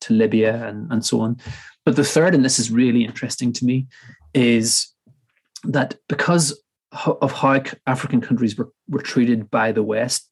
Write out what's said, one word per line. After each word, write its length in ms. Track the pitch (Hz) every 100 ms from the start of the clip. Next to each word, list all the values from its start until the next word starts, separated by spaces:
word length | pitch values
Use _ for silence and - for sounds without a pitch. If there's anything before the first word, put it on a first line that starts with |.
to 100 | -
Libya 560 | 110 110 110 110 117 113
and, 240 | 104 113
and 120 | 113
so 160 | - 117
on. 180 | 113 120 - - - _
But 120 | - -
the 80 |
third, 300 | - 160 170
and 100 | 165
this 140 | 131 131
is 120 | 113
really 340 | 113 127 120
interesting 480 | 113 - 123 - 123
to 100 | 120
me, 220 | 123 131 131 - - - _
is 540 | 139 120 117 110 - - _ _ _ _ _ _ -
that 320 | - 143 - - _
because 520 | 147 - 175 147 - _ _ _
ho-, 260 | - - -
of 100 | 135
how 300 | - 135 135
c-, 120 | 135 - -
African 340 | 123 - 123
countries 360 | - 123 117 104
were, 120 | - _ -
were 140 | 139
treated 480 | - - 120 117 107
by 220 | 117 110
the 100 | 110
West 460 | 107 107 120 - -